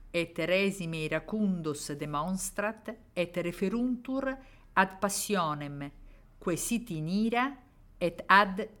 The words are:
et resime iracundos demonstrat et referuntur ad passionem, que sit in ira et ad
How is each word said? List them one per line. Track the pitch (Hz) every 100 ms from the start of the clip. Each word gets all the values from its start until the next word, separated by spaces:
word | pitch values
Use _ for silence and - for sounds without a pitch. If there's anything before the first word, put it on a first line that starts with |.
| -
et | 175 165 -
resime | 165 185 196 190 165 160
iracundos | 156 156 - 214 208 180 156 147 -
demonstrat | 147 151 147 170 190 - - 208 214 - 240 -
et | - 175 180
referuntur | 170 170 196 233 247 247 - 262 269 262 - - -
ad | - 190 -
passionem, | 202 - - 196 160 147 143 143 143 - - - - -
que | - 165
sit | - 233 233
in | 160 156
ira | 196 226 233 208 269 - - - -
et | 175 - -
ad | 190 208 190 214 -